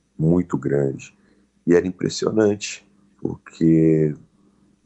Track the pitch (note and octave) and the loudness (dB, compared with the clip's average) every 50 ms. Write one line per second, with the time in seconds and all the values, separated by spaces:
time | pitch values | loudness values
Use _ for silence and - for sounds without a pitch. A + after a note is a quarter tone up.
0 | _ _ _ - D#3 - F2+ F#2 F2 - - C#2 C2+ C#2 C#2 C#2+ C#2 C2+ C2 - | _ _ _ -2 0 0 0 0 -2 -4 -6 -6 -4 -2 -2 -2 -2 -2 -6 -8
1 | - - _ _ _ _ _ _ _ _ _ _ - E2 F2 F2 F2 F#2 - - | -14 -20 _ _ _ _ _ _ _ _ _ _ 0 2 2 2 2 -2 -4 -6
2 | - G#2 - - - - A2 A2 A2 G2+ G#2 G#2 - - - - _ _ _ _ | -6 -6 -4 -2 -2 0 2 2 2 2 0 -2 -6 -12 -14 -16 _ _ _ _
3 | _ _ _ _ - - E2+ - - - - - E2 D#2+ E2 D#2+ D#2+ D#2+ D#2+ D#2 | _ _ _ _ -8 -8 -8 -10 -16 -14 -4 0 2 4 4 4 4 4 2 2
4 | D#2 D2+ D2+ - - _ _ _ _ _ _ _ _ _ _ _ _ | 0 -2 -4 -8 -14 _ _ _ _ _ _ _ _ _ _ _ _